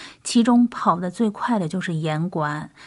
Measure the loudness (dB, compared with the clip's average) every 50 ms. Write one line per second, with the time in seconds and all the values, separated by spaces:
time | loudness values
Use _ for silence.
0 | -20 -20 -20 _ -8 2 2 4 6 6 6 6 6 4 0 -2 0 0 0 0
1 | -2 -6 -2 -2 -2 -2 -2 -4 -4 -2 -2 -2 -2 -2 -4 -4 -4 -4 -4 -2
2 | -2 -2 -2 -2 -2 -2 -2 -2 -2 -2 -4 -6 -10 -12 _ -20 -20